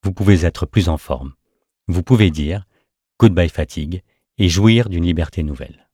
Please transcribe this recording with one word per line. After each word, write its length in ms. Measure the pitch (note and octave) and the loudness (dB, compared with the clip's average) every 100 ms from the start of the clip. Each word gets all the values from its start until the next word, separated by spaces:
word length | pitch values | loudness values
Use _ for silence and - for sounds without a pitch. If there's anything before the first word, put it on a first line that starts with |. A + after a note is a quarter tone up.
vous 100 | G2+ | -6
pouvez 320 | F#2 G2 F#2+ | -2 2 4
être 220 | E2+ - D2 | 2 -4 -4
plus 220 | - E2+ | 0 0
en 100 | D#2 | -2
forme. 360 | - C2 C2 - _ _ _ _ - | -6 -10 -10 -18 _ _ _ _ -6
Vous 140 | F2 | -6
pouvez 280 | F2+ B2 G2+ | 0 4 4
dire « 360 | D2+ D2 F#2+ - _ _ _ _ _ | 2 -6 -6 -12 _ _ _ _ _
Goodbye 300 | A#2 F2 E2+ | 2 4 -2
fatigue » 560 | - D2+ - D2 F2+ _ _ _ - | -2 -8 -6 -8 -10 _ _ _ -2
et 100 | F#2+ | 0
jouir 400 | E2+ G#2+ A2+ A2 | 4 4 4 0
d'une 160 | F2 | -2
liberté 380 | E2+ E2 E2+ - | -2 -2 -4 -6
nouvelle. 440 | D2+ C#2+ - - _ | -8 -8 -14 -20 _